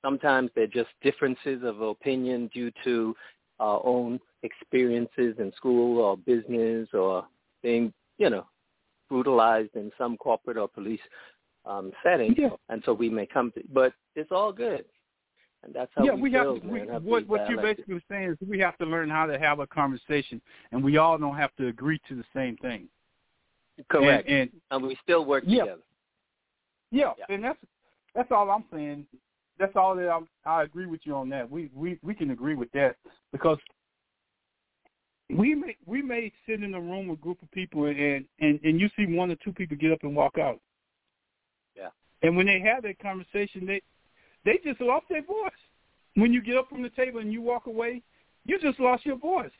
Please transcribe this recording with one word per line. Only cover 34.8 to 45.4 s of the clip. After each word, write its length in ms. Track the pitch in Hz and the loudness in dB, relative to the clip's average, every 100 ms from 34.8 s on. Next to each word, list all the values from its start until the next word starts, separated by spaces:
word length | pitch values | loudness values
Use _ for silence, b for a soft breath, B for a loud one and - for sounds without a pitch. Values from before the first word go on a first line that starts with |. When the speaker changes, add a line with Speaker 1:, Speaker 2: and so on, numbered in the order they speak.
| _ _ _ _ _ | _ _ _ _ _
Speaker 2:
we 260 | 160 233 302 | 2 4 2
may, 200 | 330 220 170 | -2 -12 -8
we 160 | 240 | -6
may 300 | 277 240 220 _ - | -4 -6 -6 _ -8
sit 180 | 220 | -6
in 120 | 202 185 | -6 -8
a 40 | |
room 280 | 170 185 190 | -8 -8 -6
with 120 | 156 | -8
a 20 | |
group 200 | 156 175 | -8 -10
of 100 | 160 | -10
people 340 | - 185 151 147 | -10 -6 -2 -2
and, 380 | 143 143 139 135 _ | 0 0 -2 -6 _
and, 200 | 156 147 | 0 2
and 160 | 156 160 | 2 2
you 100 | 208 - | 2 0
see 100 | 202 | -2
one 240 | 170 180 | 0 -2
or 40 | 165 | -4
two 80 | - | -8
people 240 | 185 175 147 | -8 -8 -2
get 160 | 156 | 0
up 120 | 160 | 0
and 120 | 147 143 | -2 0
walk 220 | 139 - | 0 2
out. 220 | 147 110 _ _ _ _ _ _ _ _ _ _ _ - | -2 -4 _ _ _ _ _ _ _ _ _ _ _ -18
Speaker 1:
Yeah. 140 | 92 _ _ _ | -16 _ _ _
Speaker 2:
And 160 | 165 175 | 2 4
when 80 | 196 | 4
they 140 | 190 | 4
have 240 | 202 247 | 2 0
that 160 | 214 190 | -4 -10
conversation, 640 | 202 190 180 202 202 190 185 | -10 -10 -8 -6 -6 -6 -6
they, 160 | 196 _ _ _ b b b 202 | -6 _ _ _ b b b 0
they 140 | 339 | 2
just 160 | 302 247 | 0 -2
lost 280 | 247 262 - | 0 0 0
their 140 | 311 | -6
voice. 280 | 302 415 | -4 -4